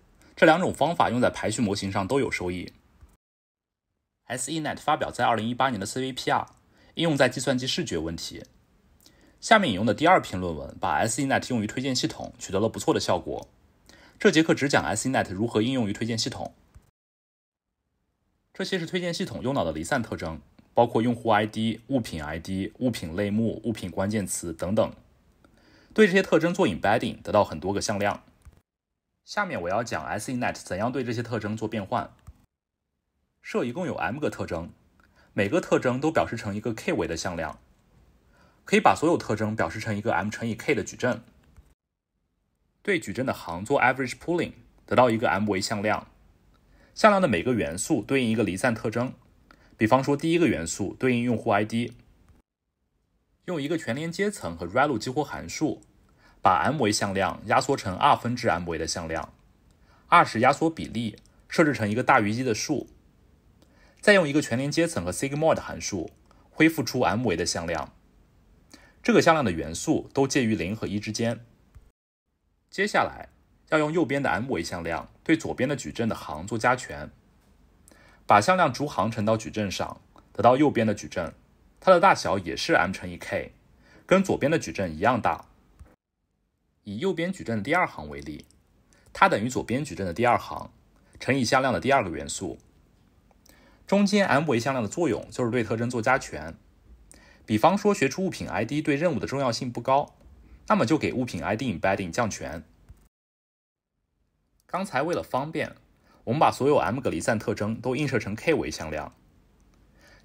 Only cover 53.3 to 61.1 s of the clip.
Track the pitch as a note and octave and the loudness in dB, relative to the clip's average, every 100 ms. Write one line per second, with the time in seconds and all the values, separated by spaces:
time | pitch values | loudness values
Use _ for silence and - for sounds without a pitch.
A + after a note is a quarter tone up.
53.3 | _ - E3+ C#3+ E3 - C3 E3 E3 G3+ | _ -8 -6 -2 -4 -4 -6 -4 -2 -4
54.3 | - E2+ E2 F2 A#2+ D3+ A2+ C3 B2+ C#3+ | -4 -10 -8 -2 2 2 2 -2 -4 -4
55.3 | D#2 - - D3+ - _ _ _ _ _ | -6 -10 -4 -2 -4 _ _ _ _ _
56.3 | _ G2+ F2+ F#2+ D3+ G#2+ G#2+ G#2 G2 F2+ | _ 4 6 2 2 0 0 -2 0 -2
57.3 | D2+ G2 A#2+ C3 C3+ G2+ F#2 C#3+ A#2+ A#2 | -2 0 2 2 -2 -2 2 4 4 2
58.3 | A#2+ A2 E2+ F2 D#2 D#2+ F#2 E2 D#2+ - | -2 0 0 -2 -6 -4 -6 -6 -6 -8
59.3 | - _ _ _ _ _ _ - F3 D#3 | -16 _ _ _ _ _ _ 4 4 6
60.3 | A2 B2+ C#3+ D#3+ E3 - A2+ A2+ | 4 2 4 0 -2 -8 -6 -6